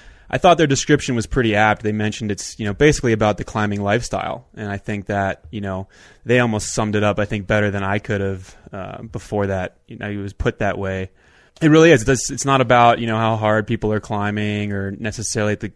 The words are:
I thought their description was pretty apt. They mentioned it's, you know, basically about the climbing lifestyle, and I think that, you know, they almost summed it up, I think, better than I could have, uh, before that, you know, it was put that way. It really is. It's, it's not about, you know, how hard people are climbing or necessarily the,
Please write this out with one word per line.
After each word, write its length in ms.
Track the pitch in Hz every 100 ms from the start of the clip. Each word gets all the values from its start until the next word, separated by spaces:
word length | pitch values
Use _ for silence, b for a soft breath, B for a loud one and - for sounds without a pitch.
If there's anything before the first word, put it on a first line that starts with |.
| B B B
I 80 | -
thought 180 | 185 165
their 100 | 151
description 480 | 135 - 147 -
was 120 | 117 -
pretty 280 | 135 113
apt. 280 | 104 107 104
They 100 | 107
mentioned 380 | 107 107 - 107
it's, 280 | 95 - -
you 60 |
know, 80 | 107
basically 400 | 95 147 143 123
about 240 | 110 107 104
the 80 |
climbing 380 | - 113 104 101
lifestyle, 640 | 101 117 117 98 - - -
and 160 | - 104
I 80 | 101
think 280 | - 104 95
that, 380 | 101 98 - -
you 100 | 107
know, 280 | 101 92 98 b b b
they 160 | - 123
almost 320 | 120 107 -
summed 240 | - 107 104
it 60 |
up, 160 | 104 101
I 80 | 101
think, 200 | 107 90
better 240 | 107 104
than 120 | 101
I 160 | 95 101
could 240 | - 101
have, 340 | 98 95 95 - -
uh, 300 | 98 95 92
before 460 | 113 113 - 104 98
that, 280 | 95 90 - -
you 120 | 113
know, 100 | 104
it 80 | 101
was 160 | 98
put 280 | - 120 -
that 180 | 104 95
way. 320 | 95 95 92 b b b b -
It 80 | 160
really 240 | 160 165
is. 160 | 139 113
It's, 220 | 131 -
it's 160 | 139 139
not 160 | 135
about, 360 | 123 123 120 113
you 80 | 117
know, 120 | 110
how 180 | 113 110
hard 300 | 107 110 107
people 260 | 113 107
are 80 | 107
climbing 720 | - 104 104 104 104 104 104
or 200 | 101 98
necessarily 640 | 101 107 107 104 117 104 101
the, 140 | 104